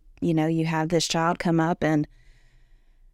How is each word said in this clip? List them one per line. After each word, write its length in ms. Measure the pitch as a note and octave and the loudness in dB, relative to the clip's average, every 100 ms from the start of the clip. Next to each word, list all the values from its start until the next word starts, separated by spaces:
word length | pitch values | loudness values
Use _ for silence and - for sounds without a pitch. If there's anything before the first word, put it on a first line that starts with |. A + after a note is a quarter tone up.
| - - | -8 -6
you 120 | F3 | -2
know, 140 | D#3+ D#3 | 0 0
you 180 | E3 D#3+ | 0 -2
have 240 | D#3+ D#3+ | -2 0
this 180 | E3 - | 0 0
child 300 | E3 E3 - | 0 0 0
come 200 | F3 E3 | 0 2
up 240 | D#3+ F3+ | 0 0
and 240 | D#3 D#3 D3 - - - - - - - _ _ - | 0 0 -2 -10 -20 -20 -20 -20 -20 -20 _ _ -20